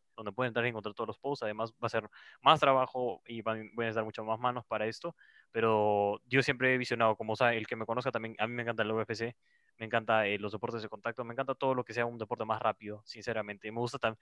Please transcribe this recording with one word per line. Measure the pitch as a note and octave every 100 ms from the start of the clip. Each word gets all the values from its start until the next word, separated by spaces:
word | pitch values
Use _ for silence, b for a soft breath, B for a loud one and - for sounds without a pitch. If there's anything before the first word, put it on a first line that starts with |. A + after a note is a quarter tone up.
| _ -
donde | G#2
pueden | G2+ B2+
entrar | A#2
y | A#2+
encontrar | A2+ G#2
todos | G#2 G#2+
los | G#2
posts. | C#3 C#3
Además, | G#2+ G#2+ A2+
va | - A#2
a |
ser | A2+ G#2+ B B B
más | C#3+ D#3
trabajo | C#3 C3 B2+ B2+ B2 F#2 -
y | A#2
van, | A2 A2 A2
voy | A2+
a | A2+
necesitar | A2
mucho | G#2+ A2
más | A2 A2+
manos | B2 B2 -
para | G#2+ G#2+
esto, | - E3+ b b b b
pero | A2+ A2+ G#2+ G#2+ G#2 G2+ G#2+ -
yo | C3
siempre | C3+ B2 C3
he | B2+
visionado, | B2+ A#2 A2+ G#2+
como, | A2
o | G#2+
sea, | B2
el | A2+ -
que | A2+
me | A2
conozca | A#2 B2+
también, | A#2 A2+ A2
a | A2+
mí |
me | A#2+
encanta | A#2 A2+
el | G#2+
U | A2
F | G#2+ G#2+
C, | A#2 - _ _ _ -
me | A2+
encanta, | A#2 A2 A2 G2+
eh, | G2+
los | G#2
deportes | G#2 A#2 A2+
de | G#2+
contacto, | G#2 A#2 A#2
me | A#2
encanta | A#2+ C3+ C3
todo | C3+
lo | B2+
que | A#2+
sea | A#2 A#2+
un | A#2
deporte | G#2+ A#2
más | A2 G#2+
rápido, | A2+ - G#2+ G#2
sinceramente. | - A2+ A#2 A2 G#2 G2+ G#2+
Me | A#2
gusta | A#2+ C#3
tan-, | A2+ A2